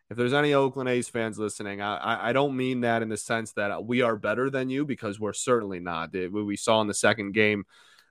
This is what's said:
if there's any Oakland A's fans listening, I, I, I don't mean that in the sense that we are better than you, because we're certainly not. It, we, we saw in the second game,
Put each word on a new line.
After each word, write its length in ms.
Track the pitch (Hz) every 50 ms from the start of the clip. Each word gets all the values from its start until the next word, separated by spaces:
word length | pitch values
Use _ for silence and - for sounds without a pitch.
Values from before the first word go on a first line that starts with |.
| _ -
if 60 | 104
there's 160 | 117 123 123 131
any 220 | 143 147 147 143
Oakland 340 | 139 139 135 127 139 131 127
A's 220 | 123 123 120 -
fans 280 | - 123 113 110 107 107
listening, 440 | 107 104 - - 107 101 101 101 101
I, 140 | 101 104
I, 340 | - - 104 113 101 95 113
I 20 | 120
don't 240 | 135 143 143 135
mean 240 | 127 127 131 131 123
that 220 | 120 117 117 117 113
in 80 | 110
the 80 | 110 104
sense 340 | - - 120 113 110 - -
that 320 | - 104 101 95 85 98
we 160 | 110 120 123
are 160 | 127 117 113
better 320 | 104 98 104 107 117 127 135
than 220 | 135 135 131 131
you, 160 | 131 139 147
because 340 | 147 127 - - 110 98 107
we're 140 | 110 101 98
certainly 440 | - - - 123 117 110 98 95 90
not. 360 | 87 90 85 82 82 80 78
It, 180 | 95 90 90 95
we, 100 | 104 104
we 140 | 101 101
saw 240 | 101 - - 113 110
in 80 | 110 104
the 60 | 98
second 380 | - - 110 104 107 104 101 95
game, 320 | 110 107 107 107 104 92 - _ - - - - - _ _